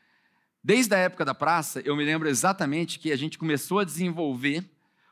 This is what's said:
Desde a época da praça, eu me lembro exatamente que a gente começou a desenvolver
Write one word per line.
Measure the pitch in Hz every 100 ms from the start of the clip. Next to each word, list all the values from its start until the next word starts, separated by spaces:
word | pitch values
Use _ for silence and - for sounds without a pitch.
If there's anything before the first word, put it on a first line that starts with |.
| _ _ _ _ _ _
Desde | 131 233 226
a | 196
época | 185 - 139
da |
praça, | - 147 170 147 135
eu | 139 147
me | 147
lembro | 160 156
exatamente | 131 180 190 147 156 165 -
que | 160
a | 135
gente | 151 -
começou | 165 143 - 190
a |
desenvolver | 190 151 180 170 151 127 139 156 190 _ _ _ _